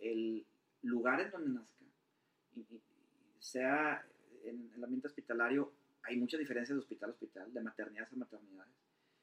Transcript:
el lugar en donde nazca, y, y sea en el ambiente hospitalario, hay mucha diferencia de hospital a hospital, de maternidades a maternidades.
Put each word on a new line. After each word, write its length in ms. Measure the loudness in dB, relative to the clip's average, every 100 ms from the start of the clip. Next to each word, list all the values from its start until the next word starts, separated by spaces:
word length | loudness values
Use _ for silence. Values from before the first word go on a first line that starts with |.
el 440 | -2 0 0 -2 -6 _ _ _
lugar 380 | 0 4 4 4
en 100 | 2
donde 200 | -2 -2 -2
nazca, 240 | -6 _ -20 _ _ _ _ _ _ -16
y, 40 |
y 200 | -16 -18 -20 _ _ _ _ _
sea 680 | -6 0 4 4 4 0 -6 -20 -20 -16
en 260 | -10 -10 -10
el 80 | -8
ambiente 240 | -4 -2 -4
hospitalario, 640 | -6 -2 2 4 4 2 -4 _ _
hay 140 | -2 2
mucha 220 | 2 2
diferencia 360 | 0 0 0
de 60 | -2
hospital 300 | -2 -6 -6
a 20 |
hospital, 400 | -6 -10 -12 -10
de 80 | -6
maternidades 520 | -6 -6 -8 -8 -8
a 40 | -8
maternidades. 560 | -8 -10 -18 -20 -20 _ _ _ _ _